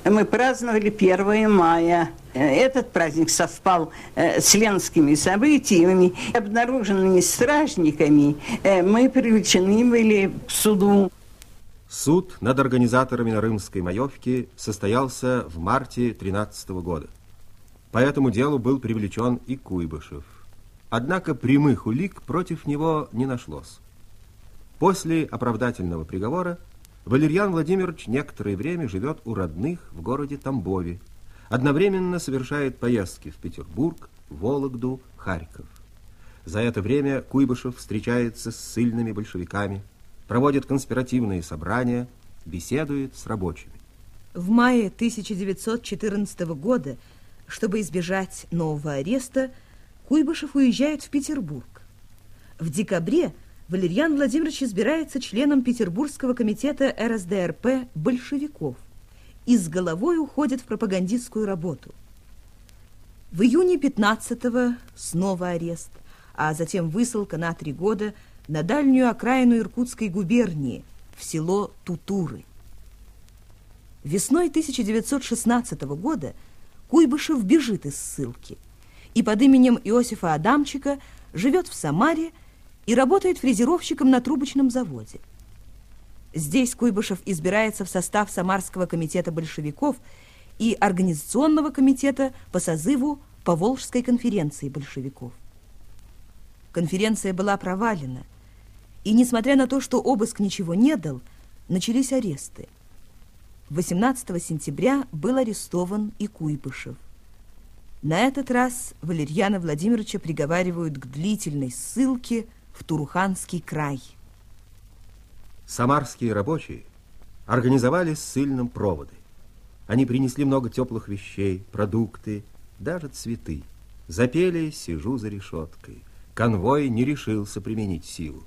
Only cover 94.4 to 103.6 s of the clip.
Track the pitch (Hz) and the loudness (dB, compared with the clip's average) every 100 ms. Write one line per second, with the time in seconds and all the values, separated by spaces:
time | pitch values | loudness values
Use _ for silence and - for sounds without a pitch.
94.4 | 151 - 139 147 139 - 131 - 123 - | -2 -4 -10 -10 -10 -10 -10 -12 -16 -16
95.4 | - - - - - - - - - - | -20 -20 -20 -20 -20 -20 -20 -20 -20 -20
96.4 | - - - - 170 185 214 214 196 180 | -20 -20 -10 -4 -2 0 0 0 -2 -2
97.4 | 202 196 185 185 226 202 135 123 - - | 0 -2 -2 -2 -2 -2 -6 -10 -14 -20
98.4 | - - - - - - - 220 247 233 | -20 -20 -20 -20 -20 -10 2 4 4 2
99.4 | 226 277 262 269 254 247 - 254 220 - | 4 4 4 0 0 0 2 0 0 -2
100.4 | 202 - 170 175 254 302 156 127 - - | -4 -2 -2 4 4 4 -4 -8 -12 -20
101.4 | - - - 185 180 240 262 262 220 139 | -20 -20 -4 -2 0 0 0 0 -2 -6
102.4 | - - - - - - - - - - | -10 -18 -20 -20 -20 -20 -20 -20 -20 -20
103.4 | - - | -20 -20